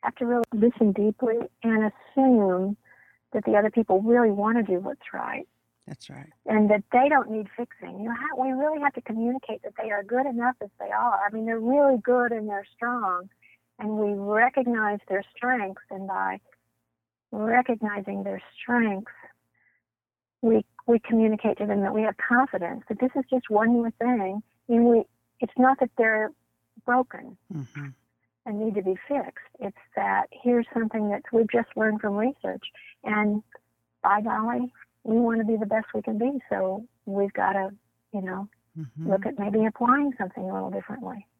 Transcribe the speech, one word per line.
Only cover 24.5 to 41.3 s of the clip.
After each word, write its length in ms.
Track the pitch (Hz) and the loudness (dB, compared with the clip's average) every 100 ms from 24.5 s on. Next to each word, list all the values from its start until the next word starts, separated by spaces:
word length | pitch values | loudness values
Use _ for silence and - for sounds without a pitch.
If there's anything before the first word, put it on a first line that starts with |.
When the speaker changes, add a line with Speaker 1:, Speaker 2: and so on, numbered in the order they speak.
| _ - | _ 0
Speaker 1:
and 180 | 233 240 | 4 6
we, 180 | 233 - _ _ _ | 6 2 _ _ _
it's 180 | 254 - | -8 4
not 220 | 254 269 | 4 4
that 100 | 247 - | 0 2
they're 320 | 220 214 214 - _ _ _ - - | 2 2 -2 -6 _ _ _ -12 0
broken 500 | 247 254 - - 185 _ | 0 0 -8 -18 -20 _
Speaker 2:
Mm-hmm. 360 | 160 131 147 139 131 _ _ _ _ - | -10 -10 -12 -14 -16 _ _ _ _ -8
Speaker 1:
and 140 | 208 | -4
need 160 | 220 208 | -2 -2
to 80 | |
be 100 | 185 185 - | -2 -4 -2
fixed. 380 | 285 - - - _ | -4 -4 -12 -20 _
It's 160 | 196 - _ - | -12 -12 _ -4
that 320 | 196 196 202 | 0 0 -2
here's 360 | - 240 240 233 | -2 2 2 0
something 380 | 233 220 220 208 | -4 -2 -2 -2
that 140 | 202 - | -4 0
we've 160 | 233 220 | 2 2
just 180 | 240 233 - | 0 -2 -2
learned 240 | 220 214 | 0 0
from 160 | 214 202 | -2 -2
research, 500 | 233 285 190 190 - - - - | -2 -4 -8 -10 -12 -18 -20 -14
and 380 | 226 208 208 214 - - _ _ _ _ | -4 0 0 0 -6 -20 _ _ _ _
by 180 | - 202 | 0 2
golly, 500 | 220 214 226 247 247 _ - _ - | 0 -2 -2 -2 -6 _ -20 _ 0
we 120 | 226 | 2
wanna 280 | 233 226 220 | 2 2 0
be 100 | 220 | 0
the 100 | 214 | 0
best 220 | 220 220 214 | -2 -2 -6
we 60 | |
can 160 | 208 220 | -4 -2
be, 220 | 240 277 - | -2 -4 -6
so 360 | 196 190 196 233 _ - | -4 -2 -4 -10 _ -8
we've 260 | 196 202 | -2 -2
gotta, 360 | 196 190 196 190 202 _ _ _ | 0 0 0 -4 -10 _ _ _
you 80 | 208 | -8
know, 260 | 190 185 202 _ _ 160 | -6 -8 -10 _ _ -14
Speaker 2:
Mm-hmm. 320 | 151 147 165 | -12 -8 -2
Speaker 1:
look 140 | 190 196 | -2 -2
at 140 | 277 | -6
maybe 260 | 202 214 220 | -2 0 0
applying 480 | - 233 269 285 254 | 0 2 2 2 -2
something 260 | 190 - 185 | -8 -6 -8
a 40 | |
little 160 | 190 190 | -6 -6
differently. 560 | 196 190 226 233 190 - | -8 -8 -12 -12 -14 -18